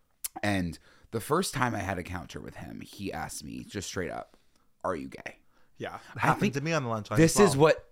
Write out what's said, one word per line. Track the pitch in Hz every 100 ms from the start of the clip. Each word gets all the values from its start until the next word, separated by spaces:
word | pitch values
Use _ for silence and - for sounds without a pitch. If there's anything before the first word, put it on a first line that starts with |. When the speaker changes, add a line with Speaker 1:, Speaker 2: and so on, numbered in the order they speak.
| _ _ - -
Speaker 1:
And | 104 98 87 73 - - -
the | 113
first | - 160 190
time | 131 123
I | 107
had | 95 90
a |
counter | 85 90 - -
with | - -
him, | - 58
he | - - 98
asked | 80 78 -
me, | 67 58
just | - 98 -
straight | 98 80
up, | 57 - - _ _ _ _
"Are | 92 85
you | 67
gay?" | - - - _ _ _ -
Speaker 2:
Yeah. | 98 90 - -
Speaker 1:
I |
Speaker 2:
Happened | 123 123
Speaker 1:
think | 208
Speaker 2:
to | 135
me | 156
on | 160
the | 123
lunch | 110 104
line | 107
Speaker 1:
this | 160 202
Speaker 2:
as | 196
Speaker 1:
is | 135
Speaker 2:
well. | 156
Speaker 1:
what, | - -